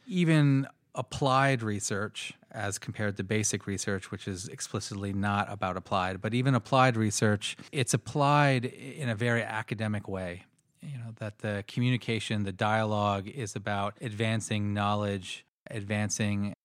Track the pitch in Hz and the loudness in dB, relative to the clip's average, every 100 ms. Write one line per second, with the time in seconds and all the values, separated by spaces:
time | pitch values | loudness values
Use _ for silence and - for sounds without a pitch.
0 | 262 185 165 156 143 135 135 - _ 131 | -4 2 6 6 6 4 2 -8 _ -8
1 | - - 139 131 139 127 110 101 - 98 | -6 0 4 6 4 2 0 -2 -2 -2
2 | 104 - - - _ 117 101 - - 107 | -4 -8 -12 -14 _ -6 -4 -6 -8 -4
3 | 104 95 95 110 107 104 - 95 - 95 | -2 -2 -2 0 0 -2 -4 -4 -2 -4
4 | - 98 104 92 101 - - 104 - 101 | -4 -10 -6 -8 -8 -10 -6 -6 -6 -6
5 | 101 98 101 101 101 104 95 90 - 98 | -4 0 0 2 0 -2 -2 -4 0 0
6 | 92 95 107 120 131 127 - 131 131 113 | 0 -2 -2 2 4 2 4 6 6 4
7 | 107 - 110 104 - - - 147 - - | 2 4 4 2 -2 -8 -6 -2 0 0
8 | - 147 143 147 143 127 120 - 135 147 | 0 2 4 6 6 4 -2 -8 -12 -6
9 | 123 110 120 117 110 110 - 107 107 104 | -4 0 0 0 0 -4 -6 -4 -2 -4
10 | 98 95 92 90 - _ _ - 151 131 | -4 -6 -6 -8 -14 _ _ -18 -12 -10
11 | 113 113 107 - 107 101 - 123 123 123 | -10 -8 -10 -6 -4 -4 -4 0 2 2
12 | - 110 - 110 98 95 107 110 107 104 | 0 -4 -2 -2 -2 0 2 2 2 2
13 | 104 98 98 143 104 107 104 101 101 - | 2 0 -4 -8 -8 -6 -4 -2 -2 -4
14 | 120 104 113 113 - 107 104 101 101 104 | -8 -2 0 0 0 -2 0 0 2 2
15 | 104 98 87 - - _ - 110 101 104 | 0 -2 -6 -14 -16 _ -12 -8 -2 0
16 | 104 - 104 101 101 - | 0 0 0 0 -2 -6